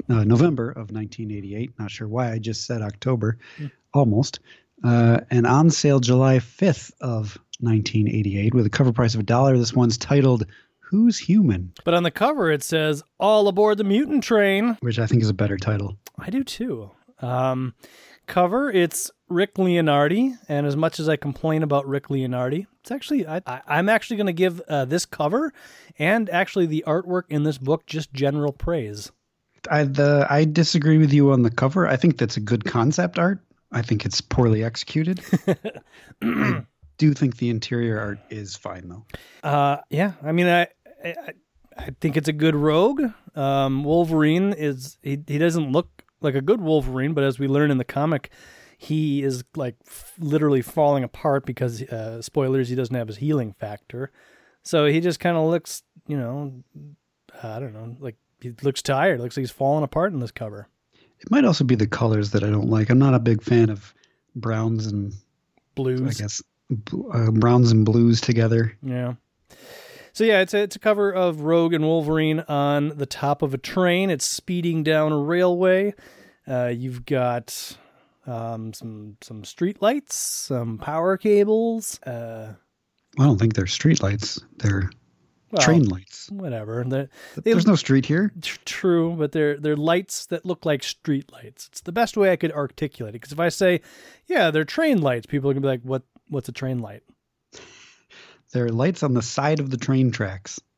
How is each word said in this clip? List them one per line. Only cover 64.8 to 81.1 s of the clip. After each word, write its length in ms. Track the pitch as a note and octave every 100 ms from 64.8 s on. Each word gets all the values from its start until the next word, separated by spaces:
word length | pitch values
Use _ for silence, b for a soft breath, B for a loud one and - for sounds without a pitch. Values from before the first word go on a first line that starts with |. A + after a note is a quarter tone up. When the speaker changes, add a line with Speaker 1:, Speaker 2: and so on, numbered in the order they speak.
| G#2+
Speaker 1:
and 260 | G#2 G2+ G2 - _ _ _ _ -
Speaker 2:
Blues. 420 | C3 B2+ C3 G#2+
Speaker 1:
I 60 |
guess, 180 | G#2 - - _ -
bl-, 420 | A2 - - B3
uh, 180 | A#2+ A2+
browns 400 | A2 A#2 B2 A#2+
and 140 | A2 G#2+
blues 340 | A2+ A#2 A#2
together. 560 | - A#2 A2+ A2+ A2 -
Speaker 2:
Yeah. 340 | C3+ B2 B2 B2 _ _ _ B B B B B B
So 100 | -
yeah, 160 | A3 G3+
it's 140 | F#3+
a, 60 | G#3
it's 180 | G#3 -
a 20 |
cover 320 | A3 G#3 G3+
of 300 | F#3 F3+ D#3
Rogue 320 | D3 E3+ E3
and 100 | E3
Wolverine 560 | D#3 E3 D3+ D#3 D#3 D#3 -
on 460 | D3 C#3+ C#3+ D3 D3
the 100 | C#3
top 360 | - C#3+ C#3+
of 120 | D3
a 40 | C3
train. 520 | - F#3+ F3+ F3 G3
It's 140 | D3
speeding 580 | - - - F3+ E3+ D#3+
down 300 | D#3 D#3 D#3
a 60 | D3+
railway. 760 | D3 F3 F3+ F3 F#3 F#3 G3+ G3 b b b b -
Uh, 240 | B2+ B2
you've 320 | A#2+ B2+ B2 -
got, 720 | C3+ B2 A#2+ A#2 - - - b b b b -
um, 460 | A#2 A2+ A2+ A2
some, 460 | G#2+ A2+ G#2+ G#2+ G#2
some 240 | - A2
street 380 | G2+ - F3 G#3
lights, 340 | G#3 C#4 - -
some 640 | - - - B2+ A#2 A2
power 400 | - D#3+ F3